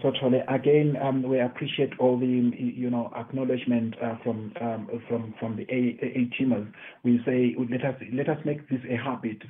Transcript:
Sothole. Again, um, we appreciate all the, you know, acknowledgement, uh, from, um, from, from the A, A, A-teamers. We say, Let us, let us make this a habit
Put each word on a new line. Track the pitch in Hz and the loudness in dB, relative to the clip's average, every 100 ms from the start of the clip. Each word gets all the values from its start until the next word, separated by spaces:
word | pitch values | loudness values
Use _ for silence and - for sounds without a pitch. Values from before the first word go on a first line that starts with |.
Sothole. | 139 131 131 127 - | 0 2 2 2 2
Again, | 135 143 151 147 139 | 2 6 6 6 2
um, | 135 135 | 0 0
we | 127 131 | 2 2
appreciate | 123 - - - 135 - | 2 -2 -6 0 -2 2
all | 127 123 | 4 4
the, | 127 | 4
you | 123 120 - 123 127 123 | 4 2 2 -4 -2 -2
know, | 120 113 | -2 -2
acknowledgement, | 123 117 135 127 123 123 120 113 110 | -8 -6 -4 -2 0 2 0 0 -4
uh, | 117 113 | -6 -4
from, | 120 110 107 - | -4 -4 -6 -6
um, | 117 110 104 120 - | -4 -4 -6 -8 -4
from, | 117 110 - | -4 -4 -8
from | 113 107 | -6 -6
the | 104 | -4
A, | 127 123 120 | 0 0 -2
A, | 123 131 | -4 -2
A-teamers. | 120 - 131 107 107 - - - | -2 0 0 0 -2 -12 -20 -2
We | 123 120 117 | 2 4 4
say, | 127 123 123 | 2 2 0
Let | 120 123 | -2 -2
us, | 139 127 131 | -2 -4 -6
let | 127 143 | -2 -2
us | 151 - | -2 -2
make | 147 - | -4 -4
this | 127 127 | -6 -2
a | 120 | -4
habit | 135 123 113 107 - | -2 -4 -6 -8 -6